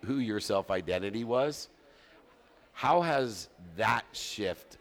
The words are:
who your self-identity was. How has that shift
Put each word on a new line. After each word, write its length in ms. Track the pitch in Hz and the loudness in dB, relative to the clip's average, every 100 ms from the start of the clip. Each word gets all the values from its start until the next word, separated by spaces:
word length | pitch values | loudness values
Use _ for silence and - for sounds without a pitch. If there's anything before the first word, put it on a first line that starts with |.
who 120 | 110 135 | -4 -2
your 240 | 113 104 | 0 -2
self-identity 840 | - 98 95 95 87 90 98 113 | 0 0 2 -2 0 -2 -2 -4
was. 460 | 117 123 147 147 - _ - - - - - - _ - - | 0 0 0 -2 -12 _ -20 -20 -20 -20 -20 -20 _ -20 -20
How 280 | - 135 170 | -2 4 4
has 480 | 170 139 123 92 - - 87 82 | 4 2 0 -4 -12 -18 -12 -2
that 280 | 110 117 - | 2 2 -2
shift 640 | - - - 95 87 - - | -10 -8 -4 -4 -4 -10 -16